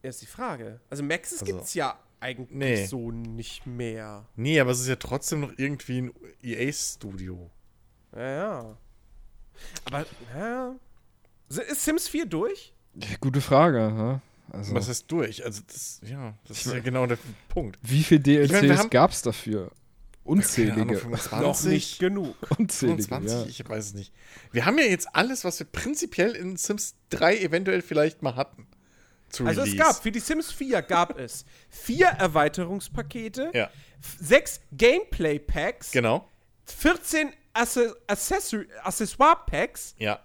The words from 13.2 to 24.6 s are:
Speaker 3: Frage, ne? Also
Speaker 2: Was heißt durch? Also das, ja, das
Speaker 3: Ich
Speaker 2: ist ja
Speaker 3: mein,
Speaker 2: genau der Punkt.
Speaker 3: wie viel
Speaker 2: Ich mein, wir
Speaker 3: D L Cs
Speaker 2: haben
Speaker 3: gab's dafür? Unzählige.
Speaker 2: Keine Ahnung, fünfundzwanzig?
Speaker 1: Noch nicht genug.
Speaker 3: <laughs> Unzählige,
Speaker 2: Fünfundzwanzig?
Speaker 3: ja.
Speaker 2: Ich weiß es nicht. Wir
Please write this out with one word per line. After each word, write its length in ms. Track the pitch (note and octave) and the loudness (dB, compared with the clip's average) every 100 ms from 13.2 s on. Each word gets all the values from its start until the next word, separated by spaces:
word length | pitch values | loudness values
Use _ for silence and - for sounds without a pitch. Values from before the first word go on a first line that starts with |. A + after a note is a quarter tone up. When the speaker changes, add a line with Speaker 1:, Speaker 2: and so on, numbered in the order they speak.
| C#3 C3+ | 0 0
Speaker 3:
Frage, 500 | - C#3 E3+ B2+ A2 | 4 6 8 6 2
ne? 300 | A2 A2+ C3 _ _ - | 0 -2 -4 _ _ -16
Also 240 | - G2+ A#2+ | -12 -4 -2
Speaker 2:
Was 120 | A2+ | -2
heißt 240 | A#2+ - | -6 -4
durch? 320 | E3 A2+ G#2 | -2 -2 -6
Also 200 | A#2 G2+ - | -10 -12 -14
das, 340 | - - - | -14 -14 -14
ja, 320 | G#2+ C#3 A#2+ G#2+ - | -14 -12 -12 -14 -14
das 100 | A2 | -8
Speaker 3:
Ich 80 | - | -4
Speaker 2:
ist 20 | |
ja 60 | B2+ | -2
Speaker 3:
mein, 80 | |
Speaker 2:
genau 240 | A#2+ B2+ B2 | -2 0 0
der 100 | A#2+ - - - | -2 -4 -18 -6
Punkt. 300 | - A#2 - | -4 -4 -8
Speaker 3:
wie 220 | A#2 C#3 | 0 0
viel 160 | D#3 D#3 | 6 8
Speaker 2:
Ich 320 | C#3 D3 C#3+ | 8 6 8
mein, 100 | G3 | 8
wir 0 | |
Speaker 3:
D 60 | C#3+ | 8
L 80 | C#3+ | 8
Cs 40 | |
Speaker 2:
haben 60 | - | 6
Speaker 3:
gab's 320 | C#3+ E3+ - | 6 6 4
dafür? 480 | A#2+ - - G#2+ F2+ _ _ _ - - | -4 -4 -4 -4 -4 _ _ _ -20 -18
Unzählige. 520 | - F#3 - - G#2+ G#2+ | 0 2 2 2 2 2
Speaker 2:
Keine 60 | G#2+ | 0
Ahnung, 60 | G#2 A#2 A2+ | 0 -2 -6
fünfundzwanzig? 240 | - A2 C#3+ C#3+ D3+ | -4 0 0 2 2
Speaker 1:
Noch 60 | |
nicht 280 | D#3 - - | 2 0 -2
genug. 360 | F#3 G3+ D#3 - | 0 0 -4 -8
Speaker 3:
<laughs> 180 | - C#3+ | -4 0
Unzählige, 420 | G#3+ - B2 G2+ | 0 2 2 2
Speaker 2:
Fünfundzwanzig? 300 | G2 C3 G#2 A#2+ A2+ A#2+ | -2 -4 -2 -2 -4 -10
Speaker 3:
ja. 60 | |
Speaker 2:
Ich 40 | A#2+ | -10
weiß 180 | A2 G#2 | -8 -8
es 80 | G2+ | -12
nicht. 180 | G2 - - - - | -14 -18 -20 -20 -4
Wir 140 | A#2+ | 0